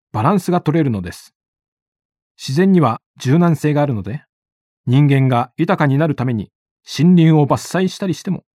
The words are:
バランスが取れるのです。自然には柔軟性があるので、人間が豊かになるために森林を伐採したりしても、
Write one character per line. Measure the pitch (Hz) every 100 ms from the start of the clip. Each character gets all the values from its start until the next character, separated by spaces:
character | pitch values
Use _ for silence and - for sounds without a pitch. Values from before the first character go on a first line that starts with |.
| _
バ | 107
ラ | 131
ン | 202
ス | -
が | 175
取 | 156 160
れ |
る | 143
の | 104
で | 87
す。 | - - _ _ _ _ _ _ _ _ _ _ _
自 | -
然 | 135 190
に | 180
は | 131 113 _ -
柔 | 127 160
軟 | 175
性 | 156 151
が | 147
あ | 143
る |
の | 110
で、 | 98 139 _ _ _ _ _ _ -
人 | 127 143
間 | 139 131
が | 120 123 -
豊 | 170 180
か | 147
に | 135
な | 160
る | 139
た |
め | 123
に | 113 - _ _ _
森 | - - 170
林 | 180 160
を | 156 147
伐 | 139 - 170
採 | 190
し | -
た | 196
り |
し | 151
て | -
も、 | 175 -